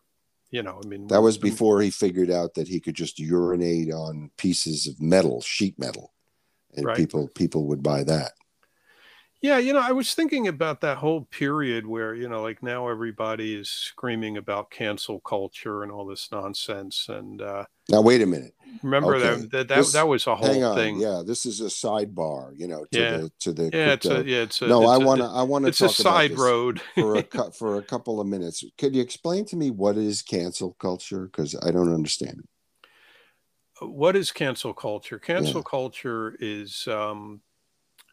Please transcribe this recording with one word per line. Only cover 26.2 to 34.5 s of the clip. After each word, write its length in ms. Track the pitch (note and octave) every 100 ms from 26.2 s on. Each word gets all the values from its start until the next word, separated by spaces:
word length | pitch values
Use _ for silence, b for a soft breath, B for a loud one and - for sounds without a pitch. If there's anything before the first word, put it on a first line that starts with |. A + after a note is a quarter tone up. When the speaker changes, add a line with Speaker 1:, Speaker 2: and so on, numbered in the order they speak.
Speaker 1:
side 40 | D3+
Speaker 2:
this 120 | -
Speaker 1:
road. 420 | B2+ A#2+ B2 A2+ -
<laughs> 80 | -
Speaker 2:
for 220 | G#2+ G#2+
a 40 |
cou-, 260 | - - G2+
for 240 | - A2 G2+
a 60 |
couple 380 | G2+ B2 - G#2+
of 60 | G2
minutes. 380 | G2 E2+ - - -
Could 160 | C#3
you 80 | C3
explain 420 | B2 - E3 F#3 G#3
to 100 | F3
me 140 | C#3+
what 280 | G#2 G2+ G#2
is 240 | G#2+ G2+
cancel 520 | - G2 F2 - F#2
culture? 540 | - F#2 F#2 - F#2+ F#2
'Cause 260 | - D2 -
I 80 | E2+
don't 220 | F2 F2
understand 460 | E2 D2+ - C#2 -
it. 80 | - _ _ _ b b b b b b _ _ _ _ A2+
Speaker 1:
What 260 | C#3 D#3+ G3
is 160 | F3+
cancel 420 | - C#3+